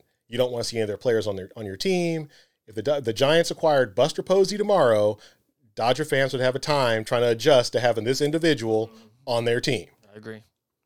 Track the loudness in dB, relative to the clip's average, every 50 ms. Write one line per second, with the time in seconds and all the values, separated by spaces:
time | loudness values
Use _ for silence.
0 | _ _ _ _ _ -6 -2 -2 -2 -2 -2 -6 -6 -6 -4 -4 -4 -4 -4 -4
1 | -2 0 0 0 0 -2 -6 -8 -10 -14 -12 -12 -10 -10 -8 -6 -4 -2 -2 0
2 | -2 -2 -4 -6 -8 -12 _ _ _ _ _ _ _ -14 -10 -6 -4 -2 -2 -2
3 | -2 -4 -2 0 2 4 4 4 2 0 -2 -2 0 2 2 2 2 0 0 0
4 | 0 0 -2 -4 -2 0 2 2 2 2 0 -2 0 2 2 4 4 4 4 4
5 | 4 2 0 -2 -8 -20 _ _ _ _ _ _ _ _ _ -2 0 0 0 -2
6 | -2 -2 0 0 0 0 -2 -2 -2 -2 -2 -2 -2 -2 0 0 2 0 0 -2
7 | -2 -2 -2 0 2 2 0 2 4 4 4 4 4 2 0 0 2 0 0 0
8 | -2 -2 -2 -2 -2 -2 0 0 0 0 0 0 0 -2 0 -2 -2 -4 -10 -18
9 | -20 _ _ _ -6 -4 -2 0 0 0 -2 -2 -2 -2 -4 -4 -6 -10 _ _
10 | _ _ -20 -20 -18 -18 -18 -18 -20 _ _ _ _ _ _ _ _